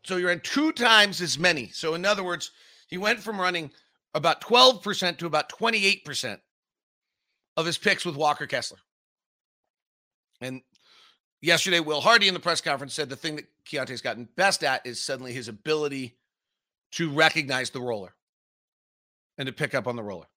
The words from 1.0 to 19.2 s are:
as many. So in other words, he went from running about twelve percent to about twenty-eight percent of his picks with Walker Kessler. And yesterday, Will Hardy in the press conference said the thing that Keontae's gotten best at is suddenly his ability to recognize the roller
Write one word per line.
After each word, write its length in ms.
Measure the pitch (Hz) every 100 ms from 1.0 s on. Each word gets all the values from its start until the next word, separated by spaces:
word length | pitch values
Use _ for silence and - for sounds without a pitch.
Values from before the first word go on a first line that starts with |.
| 202 160
as 180 | 175 131
many. 300 | 175 156 110
So 240 | - 165
in 100 | 165
other 220 | 190 202 180
words, 260 | 170 - _ - - _
he 100 | 180
went 240 | 208 233
from 180 | 214 202
running 320 | 180 175 147 _ _ _ _
about 280 | 151 165 147
twelve 420 | - 240 262 226
percent 340 | 202 196 185 147
to 80 | 170
about 200 | 151 -
twenty-eight 560 | - 226 220 196 196
percent 380 | 147 135 120 98 _ _ _ _ _ _ _ _ _ _ _ -
of 100 | 165
his 120 | 156
picks 260 | 208 190
with 140 | 180 143
Walker 280 | 151 147 143
Kessler. 340 | 135 - - _ _ _ _ _ _ _ _ _ _ _ _ _ _ _ _
And 200 | 127 131 _ _ _ - - _ _ _
yesterday, 380 | 151 170 190 170
Will 220 | 151 151
Hardy 260 | 175 226 196
in 60 |
the 60 | 180
press 180 | 175 160
conference 340 | 165 139 139
said 140 | - 139
the 80 | 131
thing 220 | 165 151
that 80 | - _ -
Keontae's 360 | 143 127 123
gotten 260 | 127 110 117 -
best 280 | 190 - 147
at 200 | 131 127
is 160 | 113
suddenly 300 | - 135 127
his 160 | 123 117
ability 720 | 107 151 156 151 135 127 _ _ _ _ _ _ _ _
to 160 | - 165
recognize 600 | 143 160 160 135 127 120
the 100 | 131
roller 340 | 123 110 90 _ _ _ _ _ _ _ _ _ _ _